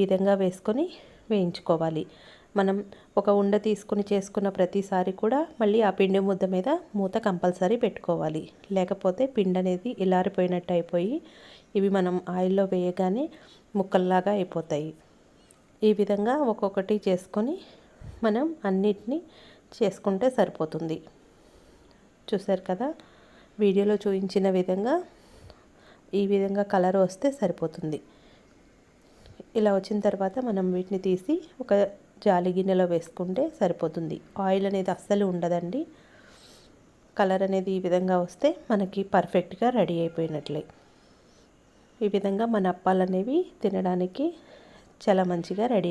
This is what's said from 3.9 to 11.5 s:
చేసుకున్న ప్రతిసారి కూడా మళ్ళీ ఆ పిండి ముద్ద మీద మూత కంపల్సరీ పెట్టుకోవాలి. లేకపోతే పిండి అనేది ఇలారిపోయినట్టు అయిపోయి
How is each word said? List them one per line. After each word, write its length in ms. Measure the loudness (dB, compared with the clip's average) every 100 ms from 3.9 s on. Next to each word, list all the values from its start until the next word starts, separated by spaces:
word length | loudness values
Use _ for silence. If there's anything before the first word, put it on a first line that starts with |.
| -2 0
చేసుకున్న 380 | -2 -2 -4 -2 0
ప్రతిసారి 560 | 0 0 0 0 0 0
కూడా 160 | 0 0 -2 0
మళ్ళీ 180 | 2 4 4
ఆ 0 | 4
పిండి 220 | 2 2 2
ముద్ద 180 | 0 0
మీద 160 | 0 0 -2 -2 -4
మూత 180 | -2 0 -2
కంపల్సరీ 480 | 0 0 2 0 2
పెట్టుకోవాలి. 580 | 0 -2 -4 -2 -2 -6 -10 -16 -4 -2
లేకపోతే 460 | 0 0 -2 0 0 0
పిండి 220 | 2 2
అనేది 280 | 0 -2 -4 -2
ఇలారిపోయినట్టు 680 | 2 2 2 0 0 0 0 -2
అయిపోయి 400 | 0 -2 -2 -4 -8 -20 -20